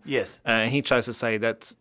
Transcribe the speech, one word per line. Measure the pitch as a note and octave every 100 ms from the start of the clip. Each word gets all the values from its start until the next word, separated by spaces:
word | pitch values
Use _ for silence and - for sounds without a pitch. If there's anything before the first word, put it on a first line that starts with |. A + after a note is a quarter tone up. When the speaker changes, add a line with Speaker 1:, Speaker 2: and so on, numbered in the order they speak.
Speaker 1:
Yes. | - C3+ G2 -
Speaker 2:
Uh, | -
and | A2+ A2+
he | C#3
tries | C3+ B2+ A#2
to |
say, | A2+ A#2 A2
"That's, | A2+ A2 - -